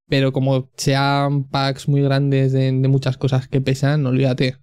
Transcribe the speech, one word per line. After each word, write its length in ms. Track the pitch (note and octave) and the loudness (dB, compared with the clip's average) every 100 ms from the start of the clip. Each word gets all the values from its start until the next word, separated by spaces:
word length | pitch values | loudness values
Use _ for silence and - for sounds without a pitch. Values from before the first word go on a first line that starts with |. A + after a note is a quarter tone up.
| - | -4
Pero 280 | C#3 C3+ | 0 0
como 360 | C3+ C3+ C3 C3 - | 0 0 0 -2 -6
sean 720 | D3 C#3 C#3 C#3 C#3 C#3+ C3+ | -2 0 0 0 0 -2 -2
packs 400 | C#3 C3+ C3+ - | -2 -2 -4 -2
muy 140 | C#3 | 0
grandes 500 | C#3 C3+ C#3 C3+ C3+ | 2 2 2 2 2
de, 180 | C3 C3+ | 2 0
de 180 | C3 C3+ | 0 2
muchas 280 | C3+ C3 C3 | 2 0 -2
cosas 320 | C3+ C3 - | -2 -2 -2
que 140 | C#3 | -2
pesan, 420 | C3 C3+ C#3 D3+ | -2 -2 0 0
olvídate. 540 | C3 C3 C3+ B2+ C3 - | 0 0 0 0 -2 -4